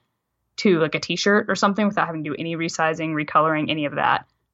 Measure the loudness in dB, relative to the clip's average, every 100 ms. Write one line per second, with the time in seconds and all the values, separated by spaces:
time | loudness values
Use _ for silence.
0 | _ _ _ _ _ 0 2 4 2 0
1 | -4 -2 2 2 2 0 2 2 0 0
2 | -2 -4 -6 -6 -6 -4 -4 -2 -2 -2
3 | -4 -4 0 2 2 2 -2 -2 -4 0
4 | 0 0 -4 _ _